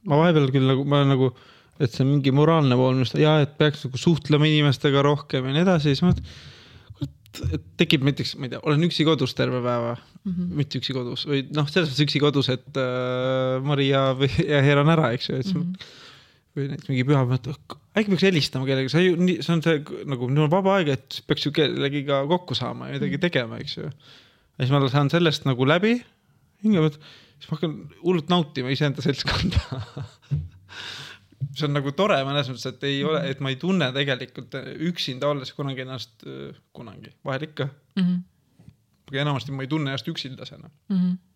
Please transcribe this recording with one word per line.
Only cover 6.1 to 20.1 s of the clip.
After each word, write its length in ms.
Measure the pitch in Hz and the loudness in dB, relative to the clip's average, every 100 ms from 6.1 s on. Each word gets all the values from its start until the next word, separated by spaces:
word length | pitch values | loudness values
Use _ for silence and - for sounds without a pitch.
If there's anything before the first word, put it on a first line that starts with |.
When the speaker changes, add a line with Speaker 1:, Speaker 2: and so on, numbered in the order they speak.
Speaker 1:
mõtlen, 180 | - - - - - - - _ - | 2 -2 -16 -20 -20 -20 -20 _ -12
kurat, 460 | - - - - - | -12 -12 -20 -6 -4
et 120 | 151 - - | -4 -8 -2
tekib 280 | 175 151 135 | 2 4 2
näiteks, 280 | 135 123 - | -2 -6 -8
ma 80 | 135 | -10
ei 60 | 123 | -6
tea, 60 | |
olen 240 | - 147 170 | 0 2 2
üksi 180 | - 156 | 2 2
kodus 300 | 156 127 - | 4 0 0
terve 240 | 127 127 | -2 0
päeva. 360 | 123 123 147 - - - | -2 -2 -2 -6 -12 -12
Speaker 2:
Mhm. 240 | 202 180 180 156 | -8 -4 -4 -4
Speaker 1:
Mitte 220 | 143 131 | -4 -4
üksi 160 | - 202 | -4 -4
kodus, 320 | 120 123 - | -4 -6 -2
või 160 | 139 135 | -2 -2
noh, 140 | 151 147 | -2 0
selles 220 | 190 156 | 0 0
mõttes 140 | 127 147 | 0 0
üksi 120 | 147 | 2
kodus, 300 | 147 143 131 | 2 2 0
et, 160 | 127 - 135 | -2 -4 -4
äh, 840 | 127 123 127 127 127 131 131 131 | -2 -2 -2 -2 0 0 0 -2
Maria 460 | 139 143 135 135 135 127 | 0 0 2 4 2 2
või, 160 | 139 - 165 | 0 0 2
ja 160 | 147 | 4
Hera 180 | 139 143 | 6 6
on 80 | 143 | 6
ära, 220 | 165 139 | 4 2
eks 160 | 120 - | 0 -4
ju, 60 | 135 | -4
et 100 | 160 | -2
siis 100 | 185 | -2
Speaker 2:
Mhm. 140 | 175 | -4
Speaker 1:
ma, 240 | 185 - - - - _ _ _ - | -8 -14 -20 -20 -20 _ _ _ -8
või 100 | 139 | -6
näiteks 180 | 139 - | -8 -4
mingi 140 | 131 127 | -2 4
püha, 160 | 147 127 | 4 4
ma 80 | 131 | 0
mõtlen, 180 | - 147 _ - _ - | -2 -12 _ -18 _ -2
äkki 140 | 208 | 0
peaks 140 | 185 | 4
helistama 420 | 190 170 139 135 131 | 4 4 0 -2 -2
kellegi, 240 | 135 135 | 0 0
sa 100 | 147 | 2
ju 160 | 185 170 | 2 4
nii, 280 | 185 185 | 2 0
see 100 | 139 | 0
on 80 | 170 | 0
see 180 | 160 156 | 2 0
k-, 180 | 151 - | -2 -12
nagu, 200 | 143 | -8